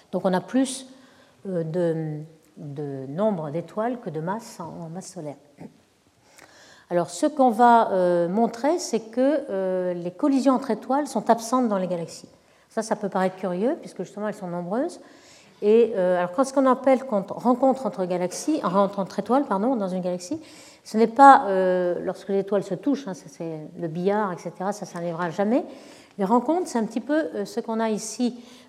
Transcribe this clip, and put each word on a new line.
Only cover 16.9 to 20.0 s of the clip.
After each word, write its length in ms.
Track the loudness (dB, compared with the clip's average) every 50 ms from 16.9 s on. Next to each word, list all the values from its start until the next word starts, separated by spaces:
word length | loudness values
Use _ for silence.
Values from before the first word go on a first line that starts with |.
| 4 2 2
contre, 320 | 0 -2 -2 -2 -4 -6
rencontre 500 | -2 0 2 2 4 4 2 2 2 -2
entre 200 | -6 -4 -4 -2
galaxies, 540 | -2 -2 -2 -2 -2 -4 -6 -4 -2 -2 0 0
entre, 340 | 0 2 2 2 2 0 -4
entre 220 | -6 -6 -6 -6
étoiles, 240 | -2 0 0 0 2
pardon, 320 | 0 -2 -2 0 0 0
dans 140 | -2 -2 -4
une 120 | -4 -4